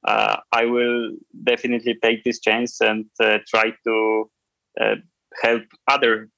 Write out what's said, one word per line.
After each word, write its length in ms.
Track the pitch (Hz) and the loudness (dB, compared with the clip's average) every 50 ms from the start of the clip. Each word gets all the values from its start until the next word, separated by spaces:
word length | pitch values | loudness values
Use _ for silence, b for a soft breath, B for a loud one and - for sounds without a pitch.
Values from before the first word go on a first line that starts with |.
| _ | _
uh, 340 | 110 107 110 107 107 107 - - _ | 0 0 0 0 0 -2 -4 -4 _
I 140 | - 113 117 | 0 0 0
will 480 | 120 120 120 120 120 120 120 117 110 107 - - _ _ - 113 | 0 0 0 0 0 0 -2 -4 -6 -10 -14 -18 _ _ -6 0
definitely 540 | 120 120 117 - 123 120 117 110 120 113 - - | 0 0 0 0 -4 -4 -2 -2 -4 -4 0 0
take 200 | 113 117 110 _ | 0 0 0 _
this 160 | 123 117 - | -4 -4 -2
chance 420 | - 110 107 117 120 120 - - | 0 0 0 0 -2 -6 -4 0
and, 240 | 110 110 107 110 110 - _ - | 0 0 0 -2 -6 -10 _ 0
uh, 200 | 117 107 107 107 - - | 0 2 2 0 -2 -2
try 260 | - 110 110 113 113 _ _ | 0 0 0 0 -2 _ _
to, 440 | 117 110 110 110 110 110 110 110 110 _ _ _ _ _ _ _ _ _ - | -2 0 0 2 2 0 0 -2 -4 _ _ _ _ _ _ _ _ _ -2
uh, 160 | 113 110 107 107 - _ _ _ _ _ - - | 0 0 0 -2 -6 _ _ _ _ _ -10 -2
help 220 | - 117 117 117 110 _ _ _ _ - | 0 0 0 0 -4 _ _ _ _ 0
other 420 | 139 139 131 117 110 110 110 110 _ | 2 2 4 2 0 0 -4 -14 _